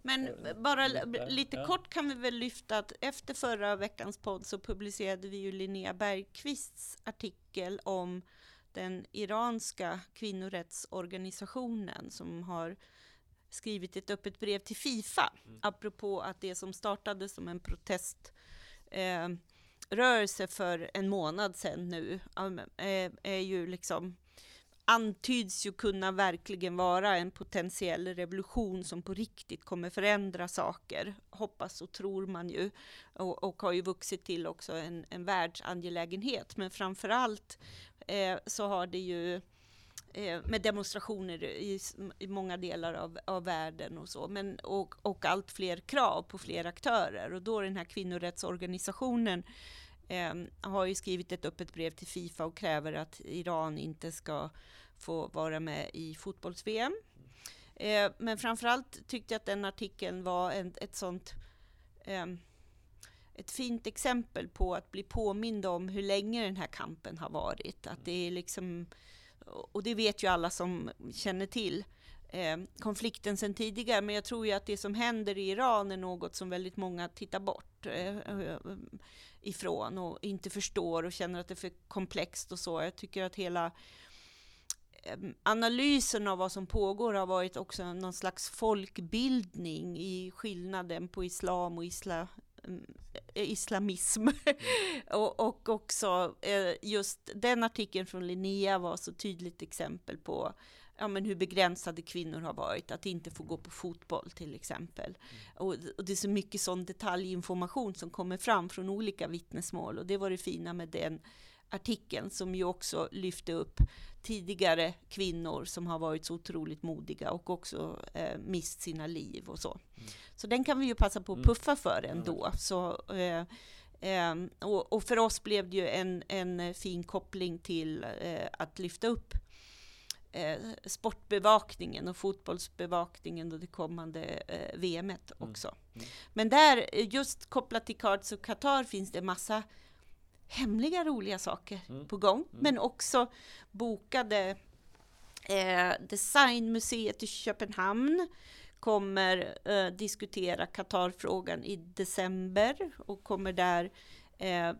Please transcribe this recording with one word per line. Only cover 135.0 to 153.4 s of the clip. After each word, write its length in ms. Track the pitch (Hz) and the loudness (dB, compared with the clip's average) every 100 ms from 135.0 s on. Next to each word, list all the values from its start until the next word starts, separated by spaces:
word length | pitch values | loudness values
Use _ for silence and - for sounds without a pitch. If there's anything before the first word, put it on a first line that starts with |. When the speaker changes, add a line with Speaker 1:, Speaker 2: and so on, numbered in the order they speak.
| 196 | -2
Speaker 1:
et 220 | 180 - - | -6 -10 -10
Speaker 2:
Mm. 120 | 113 | -8
Speaker 1:
också. 240 | 107 - - - | -6 -8 -10 -14
Speaker 2:
Mm. 120 | 113 117 - - | -14 -12 -14 -4
Speaker 1:
Men 160 | 214 220 | 4 8
där, 400 | 277 311 247 - | 12 12 12 6
eh, 220 | 165 220 | 2 2
just 360 | 262 269 - - | 2 0 -4 -2
kopplat 360 | 269 262 226 - | 0 2 0 -2
till 100 | 214 | 2
Cards 340 | 220 196 - | 4 4 2
of 80 | 208 | -6
Qatar 440 | - 214 277 277 | -4 0 4 4
finns 280 | 240 196 190 | 4 -2 -2
det 100 | 175 | -2
massa 400 | 185 180 - 214 214 - - - - - - - - | -2 -2 0 0 -2 -14 -20 -20 -20 -20 -20 -20 -8
hemliga 560 | - 254 214 294 359 | -2 2 4 4 4
roliga 340 | 311 254 196 190 | 2 2 0 -2
saker 420 | - 175 - 196 - | -2 -2 -4 -10 -8
Speaker 2:
Mm. 200 | 131 147 | -10 -6
Speaker 1:
på 80 | 202 | 4
gång, 200 | 196 226 359 | 6 6 4
Speaker 2:
Mm. 120 | - | 2
Speaker 1:
men 160 | 294 247 | 4 6
också 480 | 247 - - 262 240 - - - - | 2 0 4 6 6 0 -18 -18 -10
bokade, 840 | 196 233 208 - 269 220 208 190 196 - - - - - - - - - | -2 0 -2 0 2 4 4 4 0 -8 -20 -20 -20 -20 -20 -20 -10 0
eh, 440 | 196 185 180 180 - 185 | 2 6 6 6 4 0
Designmuseet 1120 | 202 - 285 269 240 226 226 - 233 214 - | -2 6 8 10 8 2 2 0 0 0 -2
i 40 | 220 | -4
Köpenhamn 1000 | - - 208 208 208 185 220 277 349 349 - - - - - | -4 -2 -2 -2 0 2 4 4 4 2 -4 -20 -20 -20 -4
kommer, 800 | 233 214 196 196 185 185 - - | 4 4 4 4 6 6 2 -4
eh, 220 | - 202 185 | 2 4 4
diskutera 760 | 180 214 - 202 202 180 170 170 | 0 -4 -4 -4 0 2 2 0
Qatarfrågan 960 | - 185 190 180 185 - 185 180 165 | -2 2 4 4 2 0 0 0 -4
i 120 | - 196 | -4 -6
december 1120 | 175 - 185 - 185 185 185 190 226 285 349 - | -6 -4 -2 0 0 0 2 6 6 4 -4 -6
och 260 | - 196 | -10 -8
kommer 280 | - 190 | -2 -2